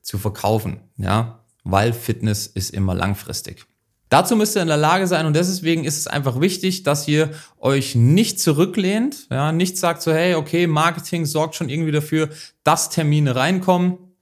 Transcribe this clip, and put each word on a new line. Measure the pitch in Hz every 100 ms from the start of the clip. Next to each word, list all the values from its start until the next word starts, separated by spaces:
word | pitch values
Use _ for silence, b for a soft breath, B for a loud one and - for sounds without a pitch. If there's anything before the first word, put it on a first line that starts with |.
zu | - 104
verkaufen, | 104 101 101 110 - - _ -
ja, | 95 107 117 - _ _
weil | - 95 113
Fitness | 113 - 113 110 104 -
ist | 98 95
immer | - 95
langfristig. | 92 92 98 - - - - - _ _ _ _
Dazu | 139 180 226
müsst | 214
ihr | 208
in | 165
der | 151
Lage | 151 185 190
sein | 170
und | 160
deswegen | 151 180 185 160 165
ist | 156 151
es | -
einfach | 147 135 123
wichtig, | 185 190 185 185
dass | 147 147 147
ihr | 147 156 151 B _
euch | 131 135 127
nicht | 120 120 170 - -
zurücklehnt, | - 147 180 214 185 214 262 - -
ja, | 135 151
nicht | 160 185 180
sagt | 175 170
so, | -
„Hey, | 160 180
okay, | 165 151 170 175
Marketing | 151 165 170 - 170
sorgt | 151 151 156
schon | - 143
irgendwie | 147 156
dafür, | 147 151 156 151 B B B
dass | - - -
Termine | - 151 151 143
reinkommen.“ | 127 139 185 185 180 180 180 - _